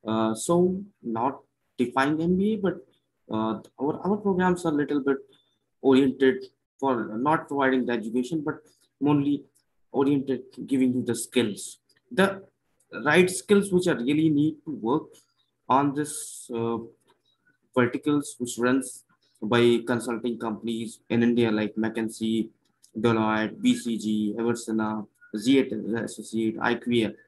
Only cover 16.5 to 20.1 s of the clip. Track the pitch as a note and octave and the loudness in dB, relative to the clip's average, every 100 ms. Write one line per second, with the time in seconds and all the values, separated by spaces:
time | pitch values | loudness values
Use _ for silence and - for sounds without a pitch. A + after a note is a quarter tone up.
16.5 | A#2 A#2 A#2 A#2 _ _ _ _ _ _ | -4 -2 -4 -8 _ _ _ _ _ _
17.5 | _ _ - A#2+ - - D3 C#3+ - A#2+ | _ _ 2 2 2 0 0 0 -8 -8
18.5 | - B2 C3+ B2+ - _ _ _ _ G#2+ | -2 2 2 -2 -14 _ _ _ _ 0
19.5 | A#2 A#2+ A#2 A2+ A#2+ A#2 | 4 4 2 0 -4 -2